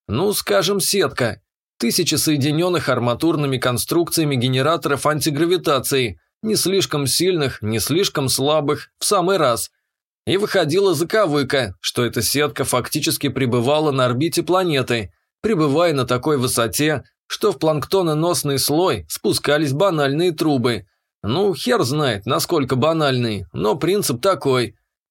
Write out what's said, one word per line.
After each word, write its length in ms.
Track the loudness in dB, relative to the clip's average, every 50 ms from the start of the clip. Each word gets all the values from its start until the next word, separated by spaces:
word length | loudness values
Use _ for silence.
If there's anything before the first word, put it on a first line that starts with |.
| _ -6
ну, 240 | -2 -2 0 0 -2
скажем, 480 | -2 -2 0 0 2 2 2 0 0
сетка. 600 | 0 0 0 0 0 0 0 -2 -2 -2 -2 -6 _ _ _ _ _ _ _ -4
Тысячи 360 | -2 -2 0 0 0 0 0
соединённых 720 | 0 0 2 2 2 2 0 0 0 0 0 0 0 0 0
арматурными 720 | 0 0 2 0 0 0 0 0 0 0 0 -2 -2 0
конструкциями 800 | 0 0 0 -2 -2 0 0 0 0 0 0 -2 0 0 0
генераторов 680 | 0 0 0 0 2 2 0 0 0 0 -2 -2 0 0
антигравитации, 1120 | 0 0 0 -2 -2 0 0 0 2 0 0 2 2 0 0 0 0 0 0 0 -2 -4 -10 _ _ _ _ -4
не 140 | -2 -2
слишком 500 | 0 0 0 0 0 0 0 -2 -2 -2
сильных, 540 | -2 0 0 2 2 2 0 0 -2 -4 -4
не 200 | -4 -4 -2 -2
слишком 480 | -2 0 0 0 0 0 -2 -2 -2 -2
слабых, 640 | -2 0 0 2 2 2 2 0 -2 -4 -6 -12 _ -6
в 60 | -2
самый 320 | 0 0 2 2 2 2
раз. 340 | 2 2 2 2 0 -2 -8 _ _ _ _ _ _ _ _ _ _ _
И 120 | -2 0 0
выходила 560 | 0 0 0 0 0 2 2 2 2 2 2
заковыка, 800 | 0 0 0 0 2 2 2 2 0 0 0 0 0 -2 -2 -6 -8
что 240 | -8 -6 -2 -2 -2
эта 180 | -2 -2 -2 -2
сетка 420 | -2 0 0 0 0 -2 -4 -2
фактически 640 | 0 0 -2 -2 -2 -4 -4 -2 -2 -2 -2 -4 -4
пребывала 640 | -2 -2 -2 0 0 0 2 2 2 2 2 0
на 160 | 0 2 2
орбите 360 | 0 0 0 -2 -2 -2 -2 0
планеты, 720 | 0 2 2 2 2 0 0 0 0 -2 -2 -4 -6 -12 _ _ _ _ _ -4
пребывая 500 | -2 0 2 2 2 2 2 2 2 2
на 140 | 0 0
такой 320 | 0 -2 0 0 0 0 0
высоте, 640 | 0 0 0 0 0 0 0 0 0 0 0 -2 -6 _ _ _ _
что 260 | -12 -6 -2 0 0 0
в 60 | 0
планктононосный 1000 | 0 0 0 0 -2 0 0 2 2 2 0 0 0 0 0 0 -2 -2 -2 0
слой 460 | 0 0 0 2 2 2 0 -2 -4 -8
спускались 640 | -8 -4 -2 0 0 0 0 0 2 2 2 0 0
банальные 600 | 2 2 2 2 2 0 0 0 0 0 0 0
трубы. 540 | 0 0 2 2 2 2 0 0 -2 -6 -12 _ _ _ _ _ _ -6
Ну, 320 | -4 -2 0 0 0 0
хер 280 | -2 0 0 0 2 2
знает, 440 | 0 0 0 0 0 -2 -2 -2
насколько 500 | -2 -2 -2 0 0 0 0 0 0 0
банальные, 720 | 2 2 2 2 2 2 0 2 0 0 -2 -4 -6 -8 -8 -6
но 240 | -2 -2 -2 0
принцип 460 | 0 0 0 0 0 0 -2 -2 0 0
такой. 540 | 0 0 0 0 0 2 2 0 -2 -6 _ _ _ _ _ _ _